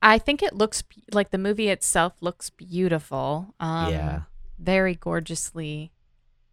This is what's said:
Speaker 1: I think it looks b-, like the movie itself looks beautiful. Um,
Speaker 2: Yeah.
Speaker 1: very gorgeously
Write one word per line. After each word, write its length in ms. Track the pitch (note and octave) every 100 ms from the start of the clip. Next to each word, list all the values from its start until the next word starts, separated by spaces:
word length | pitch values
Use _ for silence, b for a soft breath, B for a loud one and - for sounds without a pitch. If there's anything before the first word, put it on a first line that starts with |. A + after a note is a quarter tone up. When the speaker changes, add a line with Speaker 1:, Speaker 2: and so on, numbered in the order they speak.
Speaker 1:
I 180 | G#3+ A3
think 220 | - C#4+
it 140 | G4+
looks 280 | G3+ G#3+ -
b-, 200 | - - -
like 180 | G3+ G3
the 80 | F#3+
movie 300 | G3 G#3 G#3+
itself 460 | F#3+ - F3+ E3+ -
looks 280 | F3 - -
beautiful. 1080 | - F3 F3 F#3 D#3+ D3 C3+ C3 D3+ F#3+ -
Um, 340 | D#3+ E3 E3
Speaker 2:
Yeah. 300 | D#2 D2+ D2 - - - -
Speaker 1:
very 380 | E3+ F#3+ F#3+
gorgeously 960 | E3+ E3+ E3+ D#3+ D#3+ - E3 D3+ D3+ D#3+ _ _ _ _ _ _